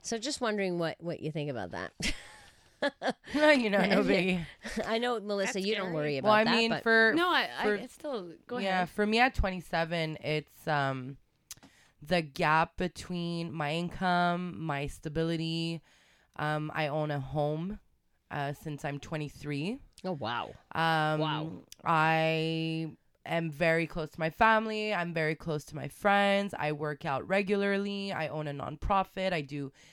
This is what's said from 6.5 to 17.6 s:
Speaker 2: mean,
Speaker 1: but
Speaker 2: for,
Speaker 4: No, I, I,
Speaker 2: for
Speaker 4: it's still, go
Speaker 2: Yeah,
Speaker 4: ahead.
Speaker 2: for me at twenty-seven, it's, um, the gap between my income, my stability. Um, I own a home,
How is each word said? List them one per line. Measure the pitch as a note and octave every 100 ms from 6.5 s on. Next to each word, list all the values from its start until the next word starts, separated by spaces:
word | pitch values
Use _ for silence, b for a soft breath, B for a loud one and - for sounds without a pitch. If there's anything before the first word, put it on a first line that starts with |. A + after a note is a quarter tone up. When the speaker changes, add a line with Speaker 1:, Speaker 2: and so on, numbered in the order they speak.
| A#3
Speaker 2:
mean, | A3+
Speaker 1:
but | -
Speaker 2:
for, | A3+ A3+ A3+ D4+
Speaker 4:
No, | F4+
I, | D4+ - B2
I, |
Speaker 2:
for | G#3 G#3
Speaker 4:
it's | B3
still, | - D4+ A#3+ F3 - -
go | B3
Speaker 2:
Yeah, | G3 F#3
Speaker 4:
ahead. | F3+
Speaker 2:
for | - G#3
me | A3
at | B3+
twenty-seven, | - G3 F#3 - E3 E3 E3+ D#3 D#3
it's, | - D3+ D3+ - -
um, | D3 C#3 C3 B2+ C3+ _ _ _ - b b b b D3
the | F3+
gap | D#3 C3+ D#3+ D#3+ E3 -
between | F3+ - - F3 E3+ E3+ E3
my | D#3+ D3
income, | E3 F3 - F#3 F3 F3 F3 F3+ -
my | D#3+ C#3 C#3
stability. | - D#3+ D3+ E3 E3 E3 E3 E3 E3 b b b b b -
Um, | D3+ D3+ D3+ -
I | D3+
own | D3+ D3+
a | C#3+
home, | C3 D3 D3 D#3